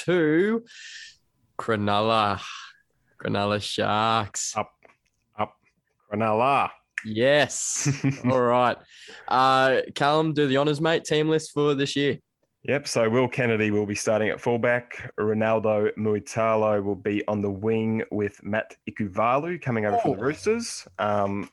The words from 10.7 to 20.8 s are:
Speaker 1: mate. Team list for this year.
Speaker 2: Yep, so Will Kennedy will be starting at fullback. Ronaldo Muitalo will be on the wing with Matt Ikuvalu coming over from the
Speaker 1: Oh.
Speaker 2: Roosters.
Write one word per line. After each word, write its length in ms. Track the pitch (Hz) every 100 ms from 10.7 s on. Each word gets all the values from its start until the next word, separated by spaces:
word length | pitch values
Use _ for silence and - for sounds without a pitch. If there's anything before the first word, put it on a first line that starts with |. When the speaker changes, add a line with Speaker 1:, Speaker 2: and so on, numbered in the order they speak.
| 143
Speaker 1:
mate. 240 | 160 165
Team 240 | - 151 156
list 240 | 156 156
for 220 | 147 147
this 220 | 139 139 143
year. 200 | 143 110 _ _ _ _
Speaker 2:
Yep, 220 | - 135 139
so 200 | 127 113
Will 180 | 123 123
Kennedy 440 | - 123 110 107
will 160 | 104 104
be 80 |
starting 340 | 104 - 107 107
at 100 | -
fullback. 720 | 123 120 120 120 120 - 123 -
Ronaldo 800 | 107 110 110 110 107 107 107 -
Muitalo 880 | 107 104 101 113 113 110 107 104
will 100 | 101
be 320 | 95 104 104 -
on 140 | 104
the 100 | 101
wing 520 | 98 107 113 110 110 -
with 280 | 104 101 -
Matt 340 | - 107 - - -
Ikuvalu 760 | - 104 92 113 135 165 175
coming 240 | 135 117 104
over 100 | 107
from 140 | 170
the 80 | 101
Speaker 1:
Oh. 20 |
Speaker 2:
Roosters. 640 | 127 151 208 233 233 -